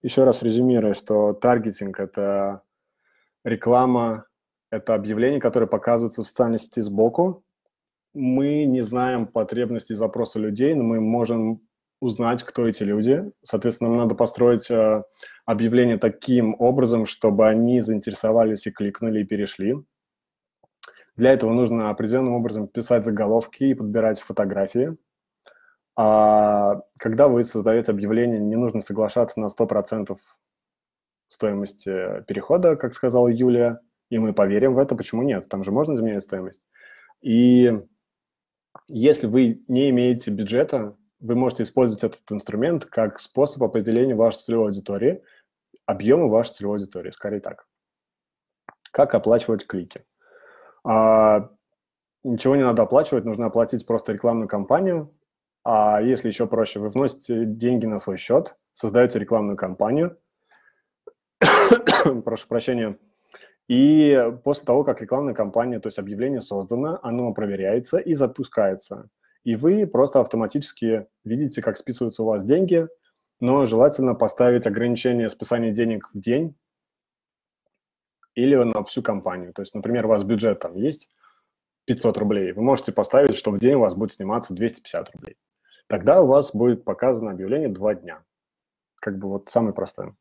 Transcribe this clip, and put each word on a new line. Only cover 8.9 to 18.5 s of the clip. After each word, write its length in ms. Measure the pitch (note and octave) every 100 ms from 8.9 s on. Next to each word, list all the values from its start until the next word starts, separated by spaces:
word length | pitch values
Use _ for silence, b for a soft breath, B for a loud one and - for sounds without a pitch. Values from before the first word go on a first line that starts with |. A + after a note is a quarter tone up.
| B2 B2+ B2 G#2+
потребностей, 680 | A#2 G#2+ A#2 A#2 A#2 - G#2+
запроса 440 | A2 A#2+ A2+ A2
людей, 340 | G#2+ G#2 C#3 D#3
но 80 |
мы 180 | A#2 A2+
можем 600 | A2 A#2+ A2+ A#2 A2 A2+ _ _ _ _
узнать, 420 | B2+ G#2+ A#2 B2
кто 240 | - - A#2
эти 160 | G2+
люди. 480 | G2+ G#2 A2 D3 G3+ _
Соответственно, 480 | - G#2+ A#2 A2+ A#2
нам 80 | A#2
надо 160 | A#2 A#2+
построить, 560 | A#2 - B2 A#2 -
э, 320 | A#2 A2 G#2+ G#2 B B B -
объявление 520 | G#2+ A2+ A#2+ B2 G#2+
таким 580 | A#2 - - B2 A2 G#2+
образом, 460 | A#2+ C3+ B2 A#2 G#2
чтобы 420 | - A2 G2+ A2
они 340 | A2 A#2 B2
заинтересовались 840 | A2 G#2+ A2 G2 A2 A2+ A2